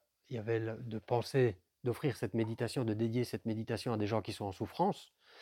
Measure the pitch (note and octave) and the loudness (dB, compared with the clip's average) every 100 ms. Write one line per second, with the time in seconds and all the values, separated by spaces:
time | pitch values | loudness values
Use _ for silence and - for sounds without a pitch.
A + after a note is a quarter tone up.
0 | _ _ - A2+ G#2+ A2+ A2 G#2+ B2 A2 | _ _ -10 -6 0 0 0 -6 -6 -6
1 | - A#2+ - C#3 B2 F#2 _ _ B2 A2+ | 0 0 2 4 4 2 _ _ -2 0
2 | D3 A2+ A#2 A#2 A2 A2+ A#2 C#3+ A2+ G#2+ | 0 0 -2 0 0 0 -2 0 0 2
3 | A#2 A#2 A#2+ A2 A2+ A2 A2+ A2+ - A2+ | 2 2 -2 -2 -2 -2 -2 -2 0 0
4 | G#2 A2 G2+ G2+ G2+ F#2 G#2 - F#3 - | 2 0 0 -6 -6 -6 -6 0 0 0
5 | - _ _ - | -8 _ _ -20